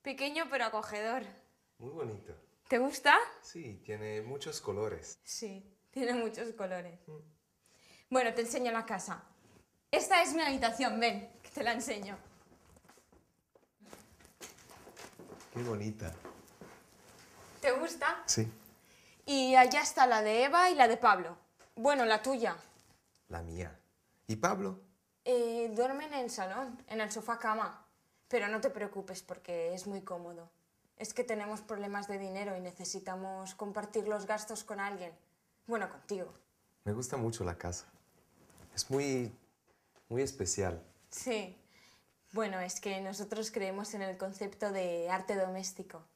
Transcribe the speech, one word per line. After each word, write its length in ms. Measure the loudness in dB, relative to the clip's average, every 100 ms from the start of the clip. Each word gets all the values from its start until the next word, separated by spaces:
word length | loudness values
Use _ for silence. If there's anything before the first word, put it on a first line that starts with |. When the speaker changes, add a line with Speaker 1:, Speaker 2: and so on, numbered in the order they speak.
Speaker 1:
Pequeño 440 | -8 -4 -2 -2 -2
pero 160 | 0 0
acogedor. 580 | 0 -4 -4 -2 -2 -6 -16 _ _ _ _
Speaker 2:
Muy 140 | -12
bonito. 420 | -6 -6 -8 -14 -18 _ _ 0
Speaker 1:
¿Te 100 | 2
gusta? 380 | 2 2 8 8 6 -6
Speaker 2:
Sí, 400 | -16 -12 -12 -12 -10
tiene 360 | -8 -4 -4
muchos 400 | -4 -8 -6 -6
colores. 580 | -4 -2 -2 -4 -10 -16
Speaker 1:
Sí, 400 | -10 -8 -8 -10 -16 _ _
tiene 220 | -2 0
muchos 400 | 0 -2 -4 -8
colores. 460 | -6 -4 -4 -8 -16 -16
Speaker 2:
Mm. 100 | -18 -18 _ _ _ _ _ -20 -20 _
Speaker 1:
Bueno, 240 | 2 2
te 80 | 0
enseño 300 | -2 0 0
la 140 | -2 -2
casa. 380 | -6 -6 -10 -12 _ -20 -20 _ _ _
Esta 300 | 2 6 6
es 120 | 6
mi 80 | 2
habitación, 580 | 2 2 0 2 0 4
ven, 300 | 2 2 -8 -18
que 60 | -16
te 140 | -4
la 100 | -2
enseño. 440 | 0 -2 -6 -6 -10 -14 -20 -20 -20 -20 -20 -20 -20 _ -20 _ _ _ -20 _ _ -20 -20 -20 -20 -20 _ -20 -18 -20 -20 -20 -18 -18 -18 -18 -18 -12
Speaker 2:
Qué 80 | -6
bonita. 500 | -4 -2 -4 -6 -10 -10 -16 -18 -20 -20 -20 -20 -20 -20 -20 -20 -20 -20 -20 0
Speaker 1:
¿Te 120 | 2
gusta? 500 | 2 0 0 0 0 0
Speaker 2:
Sí. 220 | 2 0 -4 -20 -20 -20 -20 -20 -14 0
Speaker 1:
Y 280 | 2 10 10
allá 260 | 10 6
está 260 | 2 6 8
la 140 | 8
de 240 | 6 6 6
Eva 240 | 8 6
y 60 | 8
la 120 | 8
de 100 | 8
Pablo. 400 | 8 6 2 -10 _ _ -18 2
Bueno, 300 | 4 4 4
la 160 | 4
tuya. 320 | 2 2 0 -2 -12 -20 -20 -20 _ _ _
Speaker 2:
La 140 | -10
mía. 340 | -8 -8 -8 -10 _ _ _ _ -6
¿Y 100 | 2
Pablo? 420 | 2 2 -2 -6 -16 _ _ _ 0
Speaker 1:
Eh, 460 | 2 2 0 -2 0
duerme 300 | 0 0 -4
en 80 |
el 180 | -4 -4
salón, 500 | -4 -4 -4 -8 -10 -8
en 140 | -4
el 100 | -4
sofá 260 | -4 -4 -2
cama. 480 | 0 0 -2 -6 -20 _ _ _ _
Pero 180 | 0 0
no 140 | 0
te 80 | 0
preocupes 520 | -2 -6 -6 -8 -12
porque 500 | -12 -14 -6 -2 -2
es 120 | -4 -6
muy 140 | -8
cómodo. 480 | -6 -8 -8 -12 -16 _ _ _ _ _
Es 160 | -8
que 100 | -4
tenemos 380 | -2 -2 -4 -8
problemas 460 | -8 -8 -4 -6 -4
de 100 | -6
dinero 380 | -6 -6 -6 -6
y 60 |
necesitamos 920 | -8 -10 -8 -8 -8 -8 -6 -8 -10 -8
compartir 520 | -6 -6 -4 -2 0
los 180 | -2 -2
gastos 380 | -4 -4 -10
con 160 | -8 -6
alguien. 320 | -4 -6 -10 -14 _ _ _ _ -4
Bueno, 220 | -4 -4
contigo. 440 | -8 -6 -6 -6 -12 _ _ _ _ -4
Speaker 2:
Me 80 |
gusta 240 | -4 -2 0
mucho 260 | -2 0
la 140 | -4 -2
casa. 280 | -6 -6 -10 -20 _ _ _ _ -20 -20 -12
Es 160 | -8 0
muy, 420 | 0 2 2 0 -8 _ _ _ _ _ _ _
muy 120 | 0
especial. 600 | 0 -2 -2 2 0 -2 -12 _ _
Speaker 1:
Sí. 480 | -8 -4 -4 -4 -12 _ -20 -20 _ _ _ _
Bueno, 280 | -2 -2 -2
es 200 | -4 -4
que 220 | -4 -4
nosotros 500 | -4 -6 -6 -4 -4
creemos 420 | -2 -2 -4 -6
en 80 | -6
el 160 | -6 -4
concepto 540 | -6 -6 -8 -4 -2
de 380 | 0 0 0 0
arte 260 | 0 0 0
doméstico. 680 | 0 -2 -6 -10 -14 -16 -20